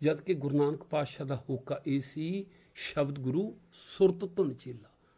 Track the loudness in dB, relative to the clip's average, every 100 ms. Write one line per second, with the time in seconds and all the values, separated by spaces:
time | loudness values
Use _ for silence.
0 | 0 0 0 -2 2 4 4 2 -2 -2
1 | -2 -6 -4 -4 -4 -6 -4 -6 0 -2
2 | -2 -6 -4 -4 -6 -14 _ -10 -4 0
3 | 0 0 0 0 0 -6 -18 -16 -14 6
4 | 6 6 -2 0 0 0 -10 -12 -16 _
5 | _